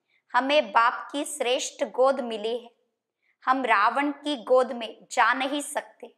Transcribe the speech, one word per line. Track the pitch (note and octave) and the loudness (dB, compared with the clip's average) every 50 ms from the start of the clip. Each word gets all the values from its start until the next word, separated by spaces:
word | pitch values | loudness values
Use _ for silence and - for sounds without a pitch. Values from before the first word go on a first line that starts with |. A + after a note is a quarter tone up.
| _ _ _ _ _ _ - | _ _ _ _ _ _ -2
हमें | A#3+ B3+ C4+ D4 D4+ C#4 G#3+ | -2 0 4 2 2 2 2
बाप | G3+ A3+ A#3 A#3+ - - - - | 2 2 2 2 0 -2 -10 -8
की | - C#4+ D4+ | -8 -6 -6
श्रेष्ठ | - - - B3 A#3+ B3+ D#4 - - - - C#4+ | -6 -6 -4 -2 0 0 -2 -2 -8 -6 -6 -6
गोद | G#3+ - B3 B3+ C4+ C#4 C4 | -4 0 2 2 2 2 0
मिली | B3 A#3 A3+ G#3 G#3 A3 A#3 | -4 -6 -6 -6 -6 -6 -6
है, | A#3+ A3+ - _ _ _ _ _ _ _ _ _ _ _ _ _ _ _ | -6 -10 -14 _ _ _ _ _ _ _ _ _ _ _ _ _ _ _
हम | B3+ C4 C4+ B3+ | 0 0 0 2
रावण | A3+ A3 G3 G3+ A#3+ A#3 C4+ C#4+ D4 C#4+ | 2 4 4 4 2 2 0 -2 -2 -4
की | - - D4 D4 A#3+ G3+ | -4 -6 -6 -6 -6 0
गोद | - B3+ B3+ B3+ A3+ B3+ | 2 4 4 4 2 -4
में | A#3+ A3+ G#3+ - - - _ | -8 -10 -12 -14 -18 -18 _
जा | - B3+ A3+ A3 B3 | 2 2 4 4 2
नहीं | C4 C4+ C#4 C#4+ D4 C#4 | 0 -2 -4 -4 -6 -6
सकते। | - - A3 - - _ _ - A#3 _ | -6 -8 -8 -8 -8 _ _ -20 -20 _